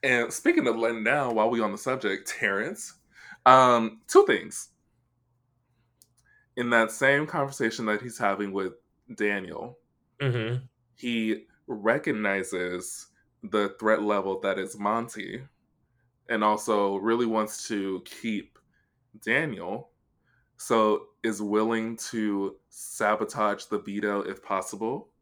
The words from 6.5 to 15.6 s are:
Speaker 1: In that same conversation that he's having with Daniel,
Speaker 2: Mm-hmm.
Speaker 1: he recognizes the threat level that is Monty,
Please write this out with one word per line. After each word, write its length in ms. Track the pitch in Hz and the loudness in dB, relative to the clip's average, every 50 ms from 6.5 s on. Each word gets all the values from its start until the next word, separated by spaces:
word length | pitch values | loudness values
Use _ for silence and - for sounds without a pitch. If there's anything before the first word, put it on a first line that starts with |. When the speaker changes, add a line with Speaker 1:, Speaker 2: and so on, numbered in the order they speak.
| _ | _
Speaker 1:
In 140 | - 120 120 | -6 -2 4
that 200 | 120 117 113 110 | 4 4 4 4
same 340 | - - 135 135 139 143 151 | 0 2 2 4 4 4 0
conversation 600 | 147 - 165 139 139 135 - 127 113 110 - 120 | -2 -2 -4 -4 -4 -2 -2 -2 -2 -2 -2 -2
that 160 | 110 104 104 | -2 -2 -2
he's 160 | 120 123 113 | -2 -8 -8
having 340 | - 120 101 98 95 104 98 | -2 -2 -2 0 0 -4 -4
with 220 | 95 98 95 95 - - _ _ _ _ _ _ 120 | -2 -4 -4 -4 -6 -12 _ _ _ _ _ _ -6
Daniel, 640 | - 113 104 101 98 95 87 82 78 80 120 131 _ _ _ _ _ _ _ _ _ | -2 0 0 0 -2 -6 -8 -10 -10 -12 -12 -14 _ _ _ _ _ _ _ _ _
Speaker 2:
Mm-hmm. 460 | 143 135 120 120 110 113 120 127 131 - _ _ _ _ _ | -4 -2 -2 -2 -2 -4 -4 -6 -8 -10 _ _ _ _ _
Speaker 1:
he 500 | _ - 123 120 117 110 110 110 - - _ _ _ _ | _ -6 -4 -2 -2 0 -2 -2 -4 -6 _ _ _ _
recognizes 1400 | - - 107 98 110 120 151 147 156 139 107 107 101 98 98 92 - - 90 90 90 90 90 - - - - - _ _ _ _ _ _ _ | -12 -10 -2 0 0 0 0 0 -4 -4 -2 0 -2 -2 -2 -2 -4 -4 -4 -4 -4 -6 -8 -10 -10 -14 -14 -16 _ _ _ _ _ _ _
the 340 | - 104 107 107 104 98 - - | -12 -2 0 0 0 0 -4 -2
threat 220 | 113 107 110 - | 2 2 2 2
level 400 | 104 104 104 101 92 98 95 90 | 2 0 0 0 0 -2 -4 -2
that 180 | - 98 95 95 | -2 -4 -2 -2
is 180 | 95 92 95 | -4 -8 -8
Monty, 640 | 104 101 104 110 117 117 117 - 113 98 92 101 120 135 139 _ _ | -4 -2 -2 -2 -2 -4 -6 -10 -12 -12 -12 -12 -14 -16 -18 _ _